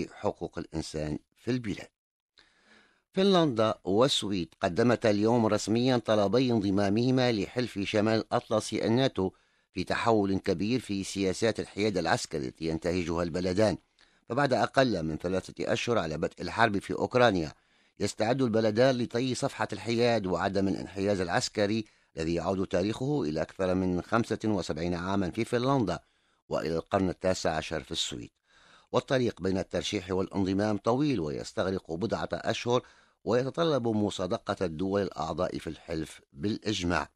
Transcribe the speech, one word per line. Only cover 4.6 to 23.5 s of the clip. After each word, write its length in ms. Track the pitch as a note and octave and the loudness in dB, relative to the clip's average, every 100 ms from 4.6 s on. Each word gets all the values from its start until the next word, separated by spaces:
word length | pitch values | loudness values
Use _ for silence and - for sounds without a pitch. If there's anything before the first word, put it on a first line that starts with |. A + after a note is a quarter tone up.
قدمتا 480 | F#2+ E2+ A#2 A2 A2+ | -2 2 2 4 2
اليوم 360 | G#2 G#2+ A#2+ A2 | 4 4 4 4
رسميًا 520 | G#2 - A2+ B2+ B2 | 2 2 2 2 2
طلبي 540 | - G#2+ G2+ A#2+ B2+ | 2 2 4 2 4
انضمامهما 800 | A2+ G2 F#2+ G2+ G#2+ B2 B2+ B2 | 2 2 2 4 2 2 2 2
لحلف 480 | A2 F#2 B2 A#2 G2 | 0 -2 -4 -4 -4
شمال 400 | F#2+ G#2+ G#2+ A2 | 0 2 2 2
الأطلسي 680 | - A#2+ - A2 - G#2+ G#2 | 0 -2 0 -2 0 -2 2
الناتو 460 | A#2+ C3+ - F#2 _ _ _ _ | 2 2 0 -2 _ _ _ _
في 120 | F#2+ | -8
تحول 540 | F2 F#2 A#2 A2 G2 F#2+ | -4 0 4 4 4 0
كبير 420 | - F2+ G#2 B2 | 0 0 0 -2
في 240 | - G2 | -2 -6
سياسات 560 | F#2+ G2 F#2+ F2 A2+ G2+ | -4 -2 -2 2 0 0
الحياد 380 | E2+ G2 G#2+ F2+ | -6 -2 0 0
العسكري 500 | E2 A#2+ - D#2+ B1+ | 0 0 -2 -6 -6
التي 180 | - D#2+ | -6 -4
ينتهجها 580 | D#2+ F2 F2+ E2 E2+ | -2 0 -2 -2 -2
البلدان. 540 | F2 F2 F#2 F#2 G#2+ - _ _ _ _ - | -2 -2 -2 2 2 0 _ _ _ _ -6
فبعد 240 | A#2+ C#3+ | -2 0
أقل 500 | A#2 A#2 C#3 B2+ F#2 | 0 2 2 2 0
من 140 | D#2+ D2+ | -2 -4
ثلاثة 560 | F2+ F#2 - - - | -2 -4 -4 -6 -2
أشهر 240 | A#2 - A2 | -2 0 0
على 200 | E2 D2+ | 0 -2
بدء 240 | F2 - | -4 -4
الحرب 360 | F2 F2+ A#2 G2 | -6 2 2 2
في 160 | - | -4
أوكرانيا، 580 | - G2+ B2+ A#2+ F#2+ D2+ - _ _ _ - | -4 0 4 4 4 -2 -8 _ _ _ -6
يستعد 420 | G2+ - G#2+ C3 | -6 -2 -2 0
البلدان 560 | B2 A2 A2 G#2+ C3+ B2 | 2 2 2 4 4 2
لطي 380 | A2+ A#2+ C3 A#2+ | -2 -2 -2 -2
صفحة 320 | C#3 - G#2+ | -4 -2 -4
الحياد 520 | G2+ - A#2 A#2+ A2+ F#2+ | -4 -2 2 4 2 0
وعدم 420 | E2+ G2 F#2+ G2 | 0 0 2 0
الانحياز 540 | B1 C2+ G2 G2 F#2+ | 0 -4 -2 0 0
العسكري 640 | F2 F#2 - - G2+ - - _ _ D2 | 0 -2 -2 -2 0 0 -4 _ _ -6
الذي 160 | E2 | -2
يعود 340 | E2+ E2+ F#2+ F#2 | 0 0 -2 0
تاريخه 560 | F2+ G2+ A2+ C3+ D3 | 0 0 -2 -2 -2
إلى 180 | D2+ D#2 | -2 -2
أكثر 340 | E2+ | -4